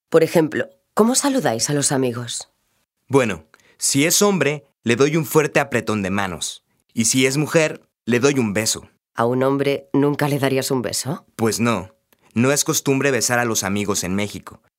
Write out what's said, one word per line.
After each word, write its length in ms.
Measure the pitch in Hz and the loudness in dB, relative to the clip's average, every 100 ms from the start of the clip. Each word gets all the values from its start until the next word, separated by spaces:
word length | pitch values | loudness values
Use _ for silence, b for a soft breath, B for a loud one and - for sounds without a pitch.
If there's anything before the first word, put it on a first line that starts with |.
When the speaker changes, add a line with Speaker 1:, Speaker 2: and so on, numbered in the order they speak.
| - | 2
Speaker 1:
Por 140 | 165 | 2
ejemplo, 480 | 160 175 151 113 - _ _ | 4 4 2 0 -6 _ _
¿cómo 200 | - 226 | 2 2
saludáis 540 | 262 285 262 147 113 - | 4 0 0 0 -2 -2
a 60 | |
los 180 | 147 135 | -2 0
amigos? 560 | 135 131 117 120 - - _ _ _ _ _ - | 0 -2 -4 -8 -10 -12 _ _ _ _ _ 0
Speaker 2:
Bueno, 380 | 135 117 85 - b b b | 2 2 -4 -10 b b b
si 300 | - 139 160 | -2 0 2
es 160 | - | 2
hombre, 420 | 208 185 139 147 - _ | 2 2 0 -4 -10 _
le 140 | 110 117 | 0 2
doy 220 | 147 160 | 2 2
un 80 | 139 | 0
fuerte 340 | 156 143 156 | 2 2 2
apretón 400 | 120 120 110 107 | 0 -2 -2 -2
de 80 | 92 | -2
manos. 560 | 101 95 80 - - _ _ _ | -2 -4 -6 -8 -12 _ _ _
Y 100 | - | -4
si 220 | 113 131 131 | 0 2 2
es 100 | 139 | 2
mujer, 500 | 147 165 156 - _ _ - | 0 2 0 -4 _ _ -2
le 120 | 120 | 2
doy 200 | 139 135 | 2 2
un 160 | 110 | 0
beso. 340 | 98 110 - - _ _ | 0 -2 -4 -10 _ _
Speaker 1:
¿A 120 | - 117 | -2 0
un 160 | 127 | 2
hombre 480 | 131 139 139 139 - | 0 0 0 -2 -2
nunca 340 | 139 143 143 143 | 0 0 0 -2
le 120 | 139 | 0
darías 320 | 135 131 131 | 0 0 -2
un 100 | 135 | -4
beso? 460 | 104 - 127 - _ - | -4 -6 -6 -10 _ -2
Speaker 2:
Pues 240 | 110 98 | -2 0
no. 340 | 120 104 90 _ _ b b | 0 -2 -6 _ _ b b
No 180 | 113 127 | -2 0
es 140 | 143 | 0
costumbre 460 | - 147 - 135 139 | -2 -2 0 0 2
besar 300 | 123 101 120 | 0 0 0
a 40 | |
los 180 | 120 107 | 0 -2
amigos 420 | 98 104 101 98 | -2 -2 -2 -4
en 100 | 90 | -4
México. 480 | 98 104 - - - _ | -4 -4 -8 -16 -20 _